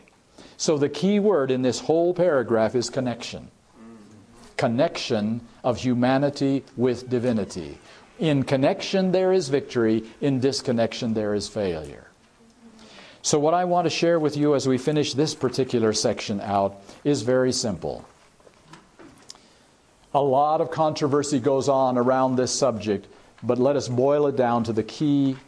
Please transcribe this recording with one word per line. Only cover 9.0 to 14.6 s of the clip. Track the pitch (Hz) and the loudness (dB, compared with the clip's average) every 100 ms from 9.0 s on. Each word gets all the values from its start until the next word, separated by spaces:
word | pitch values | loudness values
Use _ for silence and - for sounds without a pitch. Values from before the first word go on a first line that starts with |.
| 185 | 0
there | 185 185 | 2 2
is | 185 139 | 2 2
victory, | 139 - 127 110 110 110 - | -2 -2 0 2 0 -4 -4
in | 143 131 | -2 0
disconnection | 135 131 - 117 117 - 117 | 0 -2 -2 0 -2 -2 -4
there | 110 104 104 | -2 -2 -4
is | 98 | -4
failure. | 113 98 80 73 65 - _ _ _ _ _ - - - - - - - | -4 -4 -4 -8 -16 -20 _ _ _ _ _ -20 -20 -20 -20 -20 -10 0
So | 151 | 2
what | 151 | 2
I | 175 180 | 2 2
want | 175 165 | 2 0
to | |
share | - 170 170 | 0 2 2
with | 151 147 | 0 0
you | 147 | 2
as | 139 | 2